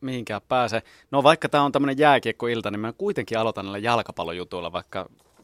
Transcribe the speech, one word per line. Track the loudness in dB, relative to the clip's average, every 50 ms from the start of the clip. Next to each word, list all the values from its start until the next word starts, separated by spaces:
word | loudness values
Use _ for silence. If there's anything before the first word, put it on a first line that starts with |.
mihinkään | -10 -8 -8 -8 -8 -6 -8 -8 _
pääse. | 0 0 2 2 2 0 -4 -4 -6 -20 -20 _ -2
No, | 2 6 6
vaikka | 6 6 6 2 0
tää | 2 2 2
on | 2
tämmönen | 2 0 0 0 2
jääkiekkoilta, | 4 6 6 6 4 2 -2 -6 -4 -4 -4 -2 -2 -4 -4
niin | -6 -4
mä | -6 -8 -8
kuitenkin | -6 -6 -4 -4 -4 -6 -4 -2 -2
aloitan | -2 -2 -2 -4 -8
näillä | -8 -8
jalkapallojutuilla, | -4 0 0 0 0 0 -4 -8 -8 -6 -6 -6 -8 -8 -8 -8 -8 -8 -6
vaikka | -6 -8 -8 -8 -10 -10 -10 -10 _ _ _ _ _ _